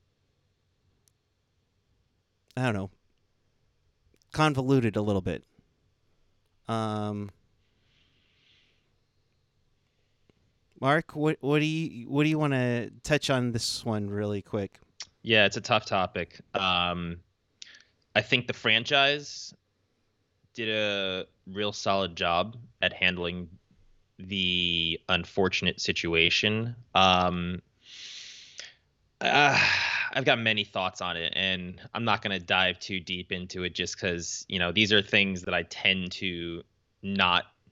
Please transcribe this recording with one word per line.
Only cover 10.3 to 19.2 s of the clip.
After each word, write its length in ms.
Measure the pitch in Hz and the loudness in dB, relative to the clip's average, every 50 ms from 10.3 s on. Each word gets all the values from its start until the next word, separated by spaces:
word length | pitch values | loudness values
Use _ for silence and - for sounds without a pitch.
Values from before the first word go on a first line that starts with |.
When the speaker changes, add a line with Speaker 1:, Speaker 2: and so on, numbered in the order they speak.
| _ _ _ _ _ _ _ _ _ - | _ _ _ _ _ _ _ _ _ -2
Speaker 1:
Mark, 360 | 123 131 147 165 - - - | 2 2 2 2 0 -4 -4
what, 220 | 147 147 156 156 - | 0 0 0 0 0
what 200 | - 135 147 151 | 0 2 2 2
do 60 | 151 | 2
you, 420 | 156 156 160 165 - - 120 117 - | 2 0 -2 -4 -4 -6 -10 -8 -2
what 140 | 135 143 156 | 0 2 2
do 60 | 156 | 2
you 80 | 156 | 2
wanna 540 | 151 156 143 139 127 123 123 120 120 110 - - 113 | 2 2 2 2 2 2 2 0 0 -2 -6 -10 -10
touch 300 | - - 156 143 - - | -2 0 0 2 2 2
on 220 | 135 127 123 120 113 | 0 2 0 0 -2
this 300 | 113 - - - - - | -2 -2 -4 -4 -4 -4
one 260 | 120 110 107 104 101 | -2 -2 -2 -2 -4
really 340 | 101 101 104 104 104 101 - | -4 -4 -2 -2 -4 -4 -6
quick? 360 | - - 104 98 - - - _ _ _ - - - _ _ - | -6 -4 -4 -4 -6 -8 -16 _ _ _ -20 -20 -20 _ _ 0
Speaker 2:
Yeah, 220 | 107 110 107 101 | 4 6 6 6
it's 120 | 101 - | 6 2
a 40 | 117 | -2
tough 240 | 107 - 117 107 - | 0 0 0 0 2
topic. 560 | - 107 98 92 90 - 92 85 - - - - _ - | 0 0 0 0 0 -2 -6 -6 -6 -10 -18 -14 _ -4
Um, 680 | 101 95 92 90 90 87 87 87 87 85 85 87 87 - _ _ _ _ _ _ _ - - - - _ _ _ _ _ _ - | -2 0 0 2 2 0 0 -2 -4 -6 -8 -8 -10 -14 _ _ _ _ _ _ _ -20 -20 -20 -20 _ _ _ _ _ _ 0
I 80 | 107 | 0
think 260 | 104 - 135 123 120 | 2 2 0 0 0
the 60 | - - | -4 -8
franchise 1000 | - - 117 110 113 117 - 143 139 139 139 143 147 | -2 0 2 2 2 2 2 2 2 4 2 0 -2